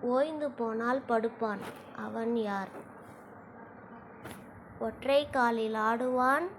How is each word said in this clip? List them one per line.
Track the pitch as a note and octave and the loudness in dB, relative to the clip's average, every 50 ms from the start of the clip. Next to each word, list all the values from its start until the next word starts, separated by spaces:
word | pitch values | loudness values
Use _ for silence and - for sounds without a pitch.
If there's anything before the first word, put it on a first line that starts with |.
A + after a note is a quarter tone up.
| - A#3+ B3 | 2 4 4
ஓய்ந்து | C4 C#4+ D#4 D#4+ D4+ D4 C#4+ A#3+ - | 4 4 4 2 -2 -2 -2 -2 -2
போனால் | A#3 A3+ A3 A3+ A3+ A#3+ B3+ C4+ C4 - | -2 -2 0 0 2 2 2 0 2 2
படுப்பான், | A#3 A3+ A3 A3+ A3+ - A3+ G#3+ G#3 G3 G3 - - - - - - - G#3+ | 2 4 4 2 0 0 -2 -2 0 -2 -6 -10 -10 -12 -16 -14 -12 -10 -8
அவன் | A3 G#3+ A3+ A3+ A#3 A#3 A#3 A3 G#3 | -6 -4 -2 0 0 2 2 2 0
யார்? | G3+ G3 F#3+ - - - - - - - - - - - - - - - - - - - - - - - - - - A#3+ - - - - - - - - - - - - - - - - A#3 A3 | 0 -2 -2 -6 -8 -12 -14 -14 -16 -16 -16 -16 -16 -18 -18 -18 -18 -18 -18 -18 -18 -18 -16 -16 -16 -18 -16 -16 -16 -16 -16 -16 -18 -14 -12 -12 -12 -12 -14 -18 -18 -18 -18 -18 -8 -4 -4 -4
ஒற்றை | A3 - - B3+ C#4 C#4+ D4 C#4+ - C4+ | -4 -4 0 4 6 6 4 4 2 4
காலில் | A#3+ A#3+ A#3 A3+ A3 A3 A3 A3 G#3+ A3 | 4 4 4 2 0 0 0 2 2 2
ஆடுவான் | A#3 A#3 B3+ B3+ B3+ B3+ B3+ B3+ C4+ D4 E4+ F#4 - | 4 4 2 2 4 4 6 6 6 4 2 0 -4